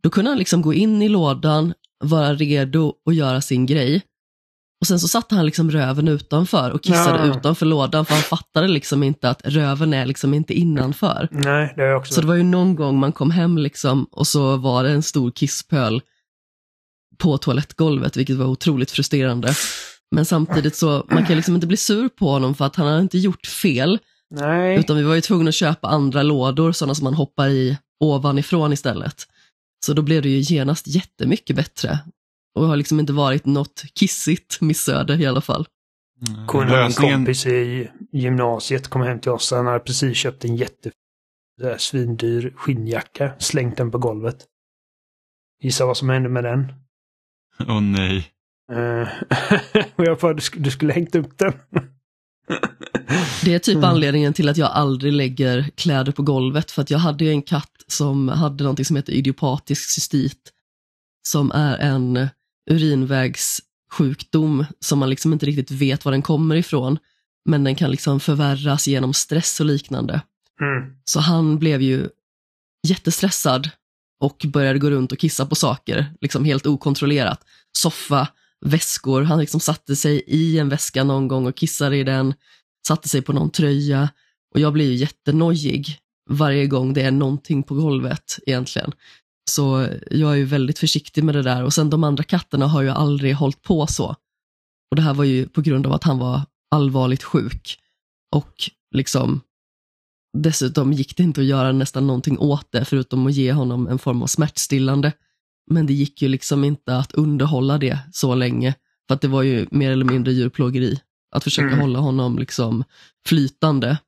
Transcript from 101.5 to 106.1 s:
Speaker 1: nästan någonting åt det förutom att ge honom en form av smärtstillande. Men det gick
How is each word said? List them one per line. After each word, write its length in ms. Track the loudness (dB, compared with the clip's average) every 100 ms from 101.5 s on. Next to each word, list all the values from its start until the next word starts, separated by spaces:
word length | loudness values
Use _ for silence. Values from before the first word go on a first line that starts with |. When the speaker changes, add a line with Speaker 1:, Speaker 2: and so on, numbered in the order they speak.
| 2 2
Speaker 1:
nästan 360 | 0 -2 0 0
någonting 320 | 0 -2 0
åt 280 | 0 0 -2
det 140 | -4 0
förutom 420 | -2 0 0 0
att 60 |
ge 180 | 2 2
honom 340 | 0 0 -2 -2
en 120 | -2
form 220 | -2 -2
av 40 | -2
smärtstillande. 840 | 0 -2 -2 -2 0 2 2 0 -4 _ _ _ _ _
Men 140 | 0 2
det 80 |
gick 280 | 0 0